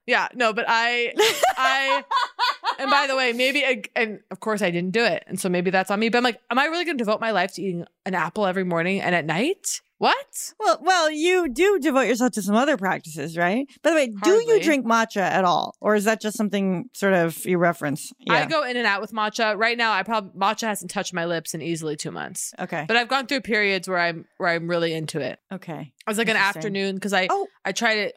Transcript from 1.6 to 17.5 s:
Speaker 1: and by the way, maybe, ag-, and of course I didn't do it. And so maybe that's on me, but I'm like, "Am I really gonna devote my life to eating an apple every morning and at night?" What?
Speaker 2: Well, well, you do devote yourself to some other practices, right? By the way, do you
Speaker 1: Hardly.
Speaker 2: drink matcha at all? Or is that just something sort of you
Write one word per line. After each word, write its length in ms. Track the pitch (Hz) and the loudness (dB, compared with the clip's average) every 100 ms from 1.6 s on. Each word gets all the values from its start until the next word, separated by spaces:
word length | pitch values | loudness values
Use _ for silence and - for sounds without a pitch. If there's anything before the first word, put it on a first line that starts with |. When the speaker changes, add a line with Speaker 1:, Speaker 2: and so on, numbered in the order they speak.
| 262 269 269 381 - 494 - - 494 - - - | 2 2 2 -2 0 -2 -2 -2 -2 -2 -4 -4
Speaker 1:
and 120 | 269 | 2
by 160 | 285 285 | 2 2
the 100 | 262 | 0
way, 160 | 254 | 0
maybe, 320 | 233 254 285 | 2 2 2
ag-, 260 | 262 247 - 247 | 0 -2 -4 -4
and 240 | 226 202 - | -4 -4 -14
of 100 | 190 | -8
course 200 | 226 214 | -4 0
I 100 | 196 | 0
didn't 200 | 175 185 | 0 0
do 100 | 220 | 2
it. 220 | 233 165 - | 2 0 -4
And 140 | 185 | -4
so 80 | 190 | 0
maybe 220 | 180 180 | 0 2
that's 200 | 185 185 | 0 0
on 80 | 202 | 0
me, 120 | 240 | 2
but 80 | 240 | 2
I'm 60 | |
like, 160 | 247 220 _ | 2 -2 _
"Am 80 | 247 | 0
I 80 | 294 | 0
really 180 | 339 | 0
gonna 140 | 339 285 | -2 -2
devote 220 | 208 214 | -2 0
my 100 | 226 | 0
life 240 | 202 185 | 0 0
to 80 | - | -4
eating 220 | 196 170 - _ | -6 -6 -8 _
an 100 | 196 | -6
apple 320 | 185 160 214 196 | -2 -2 0 0
every 180 | 185 | 0
morning 360 | 180 170 175 196 | 0 0 0 0
and 140 | - | 0
at 100 | 175 | 0
night?" 560 | 151 160 277 392 - - - _ | 0 -2 -2 -2 -6 -8 -12 _
What? 540 | 226 480 554 - - - | 0 0 -2 -12 -12 -2
Speaker 2:
Well, 180 | 427 320 | 0 2
well, 280 | 330 370 311 | 2 2 2
you 380 | 311 339 370 330 | 0 2 2 0
do 300 | 233 381 392 | 2 2 4
devote 240 | 285 262 | 2 2
yourself 300 | 208 233 247 | 2 2 0
to 100 | 220 | 0
some 120 | 190 | 0
other 220 | 214 285 254 | 2 2 2
practices, 580 | 190 165 165 151 147 | 0 -2 -6 -8 -6
right? 320 | 165 175 220 285 - | 0 0 0 -4 -2
By 80 | 302 | 2
the 60 | 320 | 2
way, 100 | 254 | 2
do 220 | 202 214 | 0 4
you 60 | 427 466 | 4 6
Speaker 1:
Hardly. 140 | 440 | 4
Speaker 2:
drink 240 | - 285 226 | 4 2 2
matcha 360 | 226 226 202 | 2 2 0
at 220 | 175 160 | 2 2
all? 300 | 180 165 - - | 4 2 0 -2
Or 140 | 202 | 2
is 100 | 214 | 2
that 160 | 202 220 | 2 0
just 160 | 214 202 | -4 -2
something 540 | 208 202 190 180 - | -2 0 0 -2 -4
sort 220 | - 196 | -2 2
of 280 | 185 165 156 | 4 2 -2
you 100 | - | -2